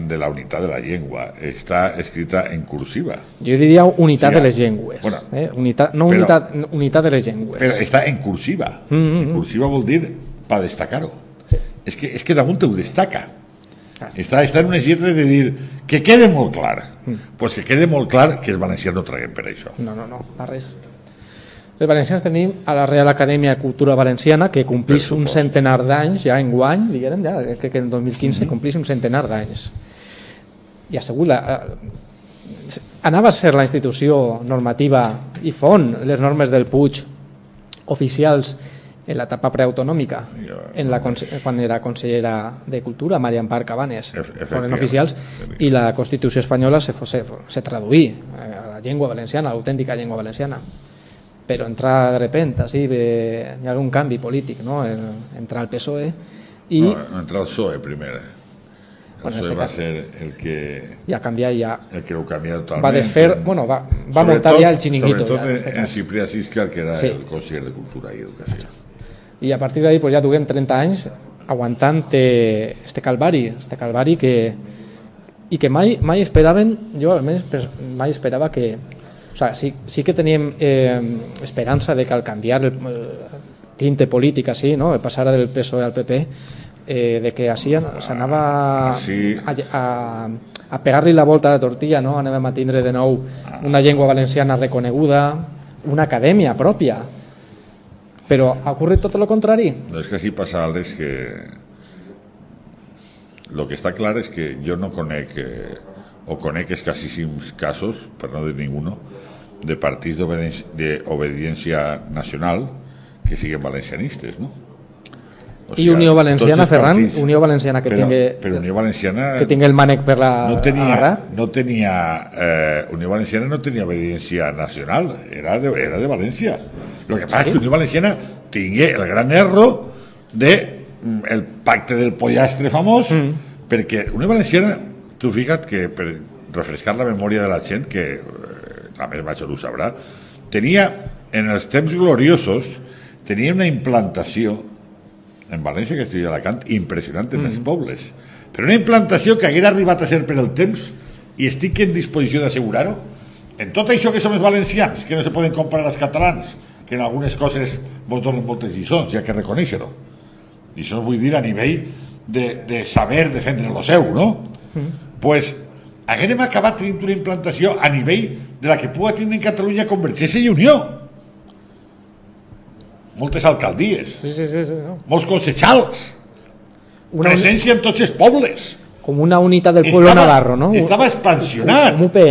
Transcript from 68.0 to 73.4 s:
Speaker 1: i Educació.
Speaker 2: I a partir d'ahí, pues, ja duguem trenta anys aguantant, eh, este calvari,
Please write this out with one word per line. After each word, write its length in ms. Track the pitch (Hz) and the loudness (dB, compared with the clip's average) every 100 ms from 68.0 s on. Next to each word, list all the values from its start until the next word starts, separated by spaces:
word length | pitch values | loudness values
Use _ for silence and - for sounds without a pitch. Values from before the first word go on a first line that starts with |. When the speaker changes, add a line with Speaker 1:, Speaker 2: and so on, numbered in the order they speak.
| 55 | -16
Speaker 1:
i 40 | 53 | -16
Educació. 480 | 50 50 - 50 - - - - - - - - | -16 -14 -10 -10 -10 -20 -20 -20 -20 -20 -20 -8
Speaker 2:
I 100 | 131 | -4
a 80 | 131 | -2
partir 240 | 131 139 | -2 0
d'ahí, 160 | 156 160 | 4 4
pues, 160 | 156 | 4
ja 60 | 143 | 2
duguem 260 | 139 147 139 | 4 2 0
trenta 320 | 143 135 131 | -2 0 2
anys 280 | 156 190 - - - - - | 2 -2 -6 -16 -20 -20 -6
aguantant, 560 | 127 120 117 139 156 135 | -4 -4 0 2 2 2
eh, 640 | 139 127 120 113 107 110 - | 4 4 4 4 0 -4 -10
este 160 | - - | -12 -8
calvari, 440 | - 127 156 165 | -4 0 2 2